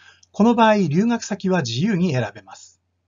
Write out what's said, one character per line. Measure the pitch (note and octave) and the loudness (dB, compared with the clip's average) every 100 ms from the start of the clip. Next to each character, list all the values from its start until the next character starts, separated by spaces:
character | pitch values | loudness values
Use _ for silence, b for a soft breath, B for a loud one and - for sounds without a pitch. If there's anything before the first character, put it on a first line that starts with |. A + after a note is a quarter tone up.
| b b b | b b b
こ | - | 0
の | A3+ A#3+ | 2 4
場 | A3 | 4
合、 | G#3+ E3+ | 4 2
留 | D#3 A#3 | 0 0
学 | A#3 | -2
先 | - G3+ F#3 | -6 -6 -2
は | F3+ | -2
自 | B2 A#2 G3+ | -2 -2 -2
由 | F3+ | 0
に | F3+ | 0
選 | B2+ G#2 | -2 -4
べ | - | -10
ま | - - | -20 -20
す。 | - _ _ _ | -20 _ _ _